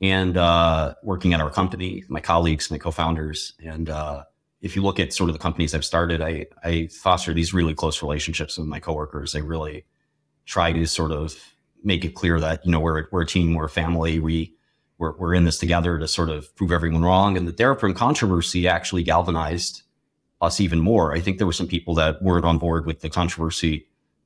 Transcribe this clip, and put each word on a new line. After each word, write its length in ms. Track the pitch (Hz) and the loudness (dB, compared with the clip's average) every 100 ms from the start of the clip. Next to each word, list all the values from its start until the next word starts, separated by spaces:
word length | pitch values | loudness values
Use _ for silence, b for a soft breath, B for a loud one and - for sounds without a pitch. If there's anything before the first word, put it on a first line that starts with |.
And, 340 | 95 95 92 87 | 2 2 2 4
uh, 580 | 85 85 82 80 71 - | 4 6 4 2 -2 -6
working 300 | - 90 92 | -6 0 2
at 80 | 82 | 2
our 100 | 76 | 0
company, 540 | 98 92 87 92 95 - | -2 -2 -2 -8 -8 -10
my 120 | 76 | -6
colleagues, 500 | - 85 85 78 - | 0 2 2 0 -2
my 80 | 78 | -6
co-founders. 760 | 87 82 82 82 76 76 - - | -6 -2 -2 -2 -4 -8 -12 -14
And, 240 | 82 78 80 | -12 -8 -6
uh, 360 | 76 76 71 - _ _ _ | -6 -8 -10 -14 _ _ _
if 160 | 95 98 | -6 0
you 60 | |
look 180 | 98 98 | 0 2
at 120 | 87 | -2
sort 180 | - 87 | 0 -2
of 40 | |
the 80 | 78 | 0
companies 320 | 87 82 78 | -2 -2 -2
I've 100 | 78 | -2
started, 360 | - 85 85 82 | -2 0 0 0
I, 260 | 80 76 - _ | -2 -6 -10 _
I 260 | 85 82 82 | -2 -2 -2
foster 440 | - 95 85 85 | -2 2 2 2
these 220 | 82 82 | 0 0
really 180 | 90 80 | 2 0
close 280 | 78 80 - | 0 -2 -2
relationships 560 | 73 73 82 78 76 - | -4 -4 -4 -4 -6 -6
with 80 | 78 | -8
my 120 | 73 | -8
coworkers. 560 | - 76 76 76 73 | -6 -6 -6 -8 -6
I 40 | 76 | -6
really 480 | 71 80 76 76 - _ _ _ _ _ | -4 -6 -6 -10 -16 _ _ _ _ _
try 280 | - 92 85 | -4 0 2
to 140 | 82 80 | 2 0
sort 260 | - 78 | 0 -2
of 220 | 76 78 - - _ _ _ | -2 -6 -10 -20 _ _ _
make 200 | 101 90 | -2 0
it 100 | 87 | -2
clear 240 | - 87 82 | -2 2 2
that, 260 | 78 78 90 | 0 -2 0
you 40 | |
know, 80 | 80 | 2
we're, 260 | 82 78 78 | 2 0 -2
we're 120 | 92 | -2
a 40 | 80 | 0
team, 280 | 90 82 | 2 2
we're 100 | 82 | 2
a 60 | 78 | -2
family, 480 | - 82 82 82 80 | -2 0 0 0 0
we, 340 | 80 82 80 _ _ _ _ - | 0 -2 -4 _ _ _ _ -8
we're, 180 | 80 82 | -8 -4
we're 180 | 87 | 0
in 100 | 90 | 4
this 140 | 85 78 | 4 2
together 400 | 82 85 85 80 | 2 2 2 -2
to 80 | 78 | -2
sort 240 | - 80 | -2 -2
of 240 | 76 - | -4 -10
prove 160 | - 90 | -4 0
everyone 320 | 85 80 80 | 2 2 2
wrong. 340 | 87 92 101 92 | 4 6 4 2
And 100 | 85 | -2
the 60 | |
Daraprim 420 | 82 127 131 101 | 2 2 2 0
controversy 720 | 90 120 147 104 87 - 90 87 | 2 0 2 2 2 2 2 2
actually 340 | 85 - 90 | 2 0 -2
galvanized 800 | 80 80 87 80 78 85 - - - _ _ _ _ _ | 2 2 2 0 -2 -4 -6 -10 -18 _ _ _ _ _
us 200 | 85 - | -2 2
even 200 | 90 82 | 2 2
more. 320 | 87 113 80 | 2 2 2
I 80 | 82 | 0
think 180 | 95 95 | -2 0
there 80 | 95 | 0
were 60 | |
some 140 | - 87 | -2 -4
people 280 | - - | -4 -2
that 280 | 80 80 78 | 2 2 2
weren't 220 | 95 85 | 2 2
on 140 | 82 80 | 4 2
board 280 | 85 82 78 | 0 -2 -2
with 140 | 78 | -6
the 80 | 78 | -4
controversy, 800 | 87 85 - 80 - 82 76 - _ _ _ | -2 -2 -2 -4 -2 -2 -2 -8 _ _ _